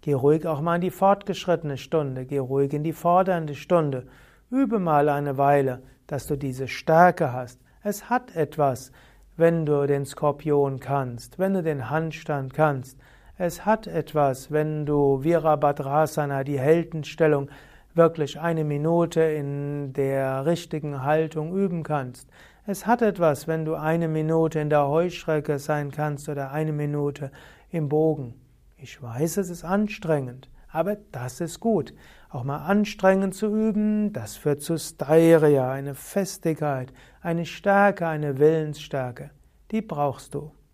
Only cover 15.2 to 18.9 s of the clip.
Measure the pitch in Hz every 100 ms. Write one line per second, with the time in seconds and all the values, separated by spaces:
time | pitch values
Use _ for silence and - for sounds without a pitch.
15.2 | 143 170 156 151 147 143 135 143 156 151
16.2 | 143 139 135 143 135 165 170 160 147 -
17.2 | 160 147 139 - - - _ 170 165 165
18.2 | 143 151 165 165 151 143 151